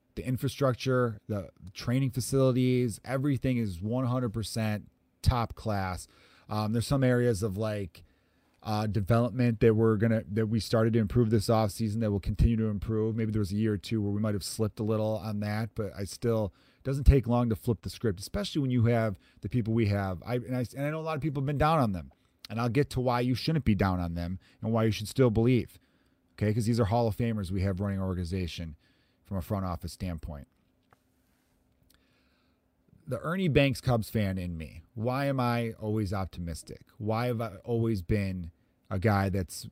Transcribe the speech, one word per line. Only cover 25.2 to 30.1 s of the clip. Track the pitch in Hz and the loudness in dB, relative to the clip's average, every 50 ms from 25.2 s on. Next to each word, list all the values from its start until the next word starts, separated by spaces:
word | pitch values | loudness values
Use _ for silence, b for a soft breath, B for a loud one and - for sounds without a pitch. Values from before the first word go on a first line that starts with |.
| 131 120 | 4 6
believe, | 104 110 113 123 131 117 - - - - b b b b b b b b _ _ _ | 6 4 4 4 4 2 0 -2 -10 -20 b b b b b b b b _ _ _
okay? | - 104 107 | -2 0 0
'Cause | 104 120 101 | 2 2 0
these | 110 120 113 | 2 2 2
are | 117 | 2
Hall | 92 113 120 117 | 2 2 2 2
of | 113 98 | 0 0
Famers | - 120 117 113 107 98 82 | -2 -2 -2 -2 -4 -4 -4
we | 95 95 | -2 -2
have | 92 98 95 87 | 0 0 0 -2
running | 101 101 98 95 | -2 -4 -2 -2
our | 95 95 | -2 -4
organization, | 92 90 90 82 95 92 90 82 - - 85 80 76 b b b b b b b b b b - | -4 -4 -4 -4 -4 -4 -4 -6 -6 -8 -10 -10 -12 b b b b b b b b b b -8
from | 98 92 | -8 -8
a | |
front | - - 110 98 95 | -4 -4 -4 -4 -4
office | 90 85 82 - 82 | -4 -6 -6 -8 -12
standpoint. | - - 95 90 | -10 -8 -6 -6